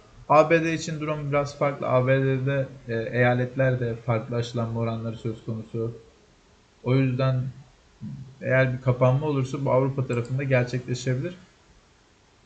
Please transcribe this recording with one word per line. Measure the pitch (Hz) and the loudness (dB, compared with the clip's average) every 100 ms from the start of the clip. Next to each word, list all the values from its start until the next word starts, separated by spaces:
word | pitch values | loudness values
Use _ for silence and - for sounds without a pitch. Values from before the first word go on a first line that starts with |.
| - - - | -20 -12 4
A | 147 156 | 6 8
B | 165 | 4
D | 160 | 2
için | 160 170 156 | -4 -6 -6
durum | 151 151 143 | -6 -6 -2
biraz | 143 135 - | -2 -2 -2
farklı. | 143 131 110 | -4 -2 0
A | 127 127 | 2 4
B | 135 | 2
D'de, | 135 131 135 139 135 - - | 2 0 0 -2 -4 -8 -6
e, | |
eyaletlerde | 113 110 120 123 123 123 135 131 123 117 113 | -4 -2 2 2 2 0 0 2 2 -2 -4
farklı | - 113 113 120 | -2 -2 -2 -4
aşılanma | 120 120 113 113 | -4 -4 -4 -2
oranları | 117 113 113 110 | -2 -4 -6 -6
söz | 113 110 - | -8 -8 -8
konusu. | 110 110 113 113 117 - _ _ _ _ _ _ _ | -10 -8 -6 -6 -6 -18 _ _ _ _ _ _ _
O | 120 135 | 0 2
yüzden | 131 123 131 127 127 - - _ _ - - - - - | 2 2 0 0 -2 -8 -20 _ _ -16 -14 -12 -14 -10
eğer | 123 131 131 | 0 2 2
bir | 127 | 0
kapanma | 127 120 127 135 156 | 0 2 4 4 0
olursa | 139 127 147 135 | 0 -2 -2 2
bu | |
Avrupa | 127 135 139 127 | 2 2 0 -2
tarafında | 120 117 131 | -2 -2 -4
gerçekleşebilir. | 135 127 120 127 123 123 131 127 170 180 - _ _ _ _ _ _ _ _ _ | 0 2 2 -4 -4 -6 -2 -2 -4 -10 -20 _ _ _ _ _ _ _ _ _